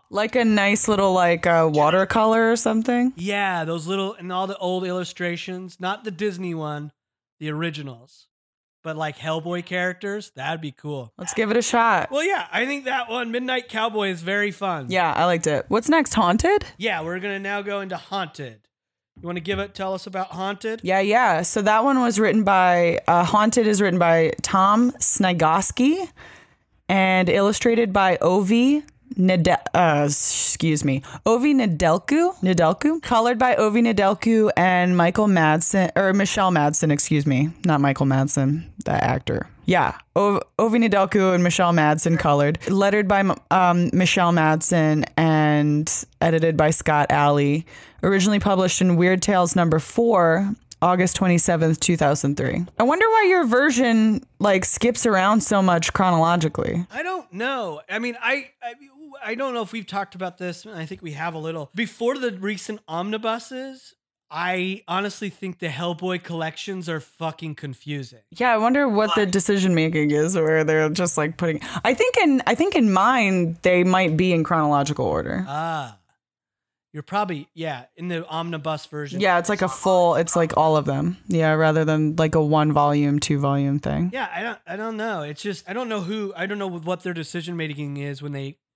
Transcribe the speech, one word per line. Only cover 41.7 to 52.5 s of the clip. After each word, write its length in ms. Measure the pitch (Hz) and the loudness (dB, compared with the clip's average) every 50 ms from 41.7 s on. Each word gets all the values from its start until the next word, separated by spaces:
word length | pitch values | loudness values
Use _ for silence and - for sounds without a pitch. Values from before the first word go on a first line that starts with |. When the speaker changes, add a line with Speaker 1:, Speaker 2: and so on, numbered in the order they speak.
Speaker 1:
Madsen 460 | 170 160 151 151 151 151 - 175 165 156 | 2 4 4 2 2 2 2 0 0 0
colored, 400 | - 151 143 143 143 151 156 - - 170 | 2 2 2 2 2 0 -2 -2 -2 -2
lettered 360 | 196 196 196 202 208 214 202 | 0 2 2 2 2 2 2
by, 140 | 185 202 196 196 185 - - - - | 2 2 2 2 0 -2 -4 -2 0
um, 400 | - 185 180 175 175 175 175 - | 2 4 4 4 4 2 2 0
Michelle 400 | - 185 185 165 - 190 175 170 | 2 2 2 2 2 2 2 4
Madsen 720 | 175 160 156 156 156 156 - - 180 165 156 156 151 151 - - - 151 | 4 4 4 4 2 2 2 2 2 2 2 2 2 0 0 -2 -2 0
and 840 | 165 160 156 156 151 151 147 147 147 151 147 151 156 - - - - - _ - | 2 2 4 4 2 2 2 2 2 2 0 0 0 -2 -4 -6 -6 -10 _ -2
edited 340 | 165 165 165 160 165 165 156 | 0 2 2 2 2 2 2
by 140 | 143 151 151 | 2 2 4
Scott 360 | 156 - - 160 151 147 143 - | 2 2 2 2 2 2 2 2
Alley. 560 | - 147 143 147 147 143 143 143 143 160 - - - - - - - - | 2 2 4 4 4 4 2 2 0 -2 -4 -8 -16 -20 -20 -20 -8 -2
Originally 380 | - 185 196 190 180 214 208 202 | 0 2 2 2 2 2 2 2
published 400 | - 208 196 185 185 175 - - | 2 2 2 2 2 0 0 2
in 160 | 185 180 175 | 2 2 4
Weird 240 | 165 180 185 185 185 | 4 4 2 2 2
Tales 320 | - 202 196 180 175 170 - | 2 2 2 2 2 2 2
number 240 | 180 170 165 156 160 | 2 2 2 2 0
four, 760 | - - - 233 233 233 220 180 170 165 160 185 196 202 214 - _ - - - | -2 -2 -2 0 2 2 4 4 4 4 2 2 0 -2 -6 -8 _ -18 -6 -2
August 340 | 160 180 185 180 185 175 - | 0 2 2 2 2 0 0
twenty-seventh, 640 | - 196 180 175 165 - - 170 156 165 160 160 - | 0 2 2 2 2 2 2 2 2 2 0 0 0
two 180 | - - 170 | 0 0 0
thousand 400 | 160 151 139 147 - - 139 143 | 2 2 2 2 2 0 -2 -2
three. 280 | - - - | -2 -4 -4